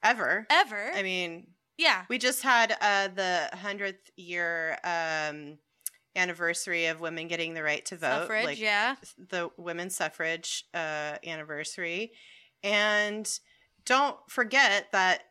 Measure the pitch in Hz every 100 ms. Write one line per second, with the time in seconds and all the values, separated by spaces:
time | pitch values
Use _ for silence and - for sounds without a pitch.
0 | 202 240 143 180 220 311 381 208 220 214
1 | 190 185 175 165 - _ _ _ 330 196
2 | 185 240 247 262 269 240 226 220 208 202
3 | 196 185 185 180 151 190 202 202 202 190
4 | _ - 175 175 170 170 160 156 - 170
5 | 165 160 151 147 147 147 _ _ - _
6 | _ - 180 165 170 170 - 170 165 160
7 | 165 165 165 170 165 165 151 147 - 175
8 | 156 139 170 214 226 139 214 208 226 269
9 | - - 185 185 170 - 175 170 180 185
10 | 156 - 160 165 165 - - - 160 151
11 | 151 147 - 160 151 147 156 - 170 175
12 | 226 - - - _ _ 202 208 214 208
13 | 208 214 214 - _ _ _ _ - 262
14 | 285 - _ - 233 262 262 202 - 202
15 | 185 180 -